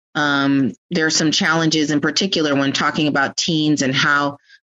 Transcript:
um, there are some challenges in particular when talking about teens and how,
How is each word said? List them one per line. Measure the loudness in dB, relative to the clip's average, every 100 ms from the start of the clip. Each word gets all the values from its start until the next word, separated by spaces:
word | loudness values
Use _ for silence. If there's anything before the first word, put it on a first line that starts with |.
| _ -4
um, | 0 2 2 2 0 -4 _
there | -2 0
are |
some | 0 0
challenges | 0 0 2 2 0 0
in | 0
particular | 0 -2 -2 0 0 0
when | 0
talking | 0 -2 0 0
about | 0 -2 -2
teens | -2 0 0 0
and | 0 0
how, | 0 2 0 -4 _ -20